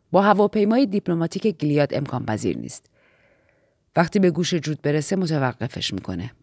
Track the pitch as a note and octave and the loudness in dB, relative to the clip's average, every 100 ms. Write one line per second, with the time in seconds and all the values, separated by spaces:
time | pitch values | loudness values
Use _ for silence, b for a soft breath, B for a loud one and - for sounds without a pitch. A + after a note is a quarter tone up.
0 | _ F3+ G3+ G3+ G#3 G#3+ G#3 A#3 C4 G3 | _ 2 4 4 4 2 2 4 2 0
1 | - E3+ E3 - - - D3+ D3 C#3+ - | -2 -2 -2 -2 -2 0 0 2 2 -2
2 | C#3 B2 A#2 G#2+ G#2 A#1 A#1+ - _ _ | -4 -4 -4 -2 -2 -4 -6 -14 _ _
3 | _ _ _ _ _ _ _ _ _ - | _ _ _ _ _ _ _ _ _ 0
4 | E3+ G#3 F#3 D#3 E3+ F3 C#3+ D3+ C#3+ D3+ | 0 2 2 2 -2 -2 -4 -4 -2 -2
5 | C#3+ G3 F3 D#3 C3 - A#2+ - - G2 | -2 -2 -2 -2 -2 -4 -8 -6 -6 -6
6 | - F2+ A2 - | -8 -8 -10 -6